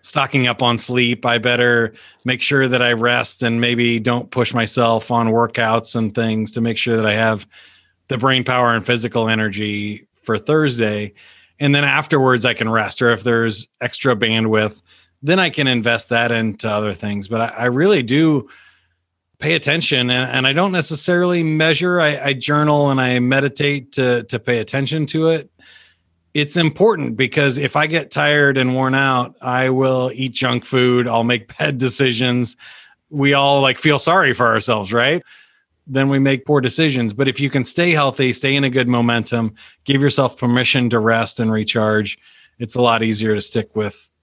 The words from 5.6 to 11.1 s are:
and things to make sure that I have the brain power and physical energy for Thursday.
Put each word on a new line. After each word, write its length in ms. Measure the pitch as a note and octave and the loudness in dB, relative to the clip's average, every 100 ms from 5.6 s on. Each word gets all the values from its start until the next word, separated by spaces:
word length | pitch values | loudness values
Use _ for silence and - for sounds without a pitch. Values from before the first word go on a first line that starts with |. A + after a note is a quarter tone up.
| A2+ A2+ A2+ | 0 0 -2
and 200 | A#2+ A2+ | -4 -4
things 360 | G2 A2+ A2 G#2+ | -2 -2 -2 -4
to 80 | - | -4
make 180 | A#2 G#2+ | -4 -2
sure 180 | - A2+ | -2 0
that 100 | A2 | 0
I 60 | |
have 340 | G#2 A2+ G#2+ - - - _ _ _ _ | 2 0 0 -6 -20 -20 _ _ _ _
the 100 | B2+ | -2
brain 240 | C3+ C3 | 0 0
power 320 | A#2+ B2 A#2+ | 0 2 2
and 100 | A#2 - | 2 0
physical 420 | A#2+ A2+ A#2+ A2 | -2 0 -2 0
energy 800 | A2 G#2+ G2 G#2+ G#2 G#2 G#2 _ _ | 0 -2 -4 -6 -4 -6 -10 _ _
for 160 | - G#2+ | -6 -6
Thursday. 760 | - D3+ D3+ A#2+ A2 G#2 G#2 | 0 0 0 0 -2 -2 -6